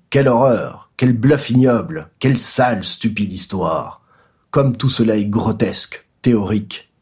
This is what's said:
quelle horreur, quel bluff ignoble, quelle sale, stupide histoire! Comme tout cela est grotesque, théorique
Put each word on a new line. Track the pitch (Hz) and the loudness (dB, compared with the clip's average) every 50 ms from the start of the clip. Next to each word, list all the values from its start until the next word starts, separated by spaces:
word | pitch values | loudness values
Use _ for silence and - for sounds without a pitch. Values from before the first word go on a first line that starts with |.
| _ - | _ -2
quelle | - 139 135 | 0 2 2
horreur, | 135 120 117 135 135 117 92 73 65 - - - _ - | 4 4 4 4 2 2 0 -2 -6 -12 -16 -20 _ -6
quel | - 127 127 120 | 0 0 2 2
bluff | 113 110 139 147 139 - - | 2 4 2 2 2 0 0
ignoble, | 120 127 131 127 120 107 87 82 78 78 - - _ - | 2 4 4 4 4 2 -2 -4 -8 -10 -12 -14 _ -2
quelle | - 135 131 117 | 0 0 0 0
sale, | - - - 135 127 123 113 95 87 | 0 -2 0 2 2 0 0 -2 -4
stupide | - - - - 110 92 104 104 92 92 | -6 -6 -4 -4 -4 -2 -2 -4 -4 -4
histoire! | - - - 101 92 85 82 80 73 - - - _ _ _ _ _ _ _ _ _ _ - | -6 -6 -6 -4 -4 -2 -2 -2 -4 -6 -8 -14 _ _ _ _ _ _ _ _ _ _ -2
Comme | - 147 139 131 117 | 0 2 2 2 0
tout | - - 117 | 0 -2 -2
cela | - - 113 113 107 | 2 2 2 2 2
est | 104 101 | 0 0
grotesque, | 104 101 113 92 110 107 110 113 - - - - - - - _ _ _ _ | 0 -2 0 0 -2 -2 -2 -2 -2 -2 -4 -6 -6 -8 -18 _ _ _ _
théorique | - 127 120 107 101 92 107 104 104 - - - - _ _ _ | 0 2 2 2 2 0 -2 -4 -4 -6 -14 -16 -16 _ _ _